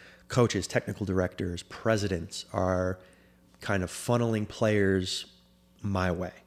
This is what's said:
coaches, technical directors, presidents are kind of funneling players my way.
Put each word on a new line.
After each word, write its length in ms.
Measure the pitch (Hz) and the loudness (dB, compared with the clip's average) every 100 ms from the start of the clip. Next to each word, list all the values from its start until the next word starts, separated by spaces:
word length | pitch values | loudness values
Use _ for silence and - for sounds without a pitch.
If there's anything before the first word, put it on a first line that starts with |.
| - - - | -20 -20 -2
coaches, 380 | - 117 101 - | 4 4 2 -2
technical 400 | 120 - 101 95 | -2 -2 -4 0
directors, 560 | 95 90 - 92 87 | 2 0 -2 -6 -6
presidents 800 | - - 113 110 101 87 104 - - | -10 -4 0 0 0 -2 -4 -10 -6
are 460 | 101 92 92 92 95 - - - _ _ _ | -2 2 2 0 -4 -10 -20 -20 _ _ _
kind 220 | - 101 | -2 -2
of 60 | 90 | -2
funneling 580 | - - 120 117 110 104 | -4 0 2 2 -2 -4
players 760 | - 110 107 98 95 92 - - - _ _ _ _ | 0 2 4 4 2 0 -4 -10 -18 _ _ _ _
my 280 | 101 95 92 | -4 0 0
way. 220 | 85 90 - | 0 -4 -10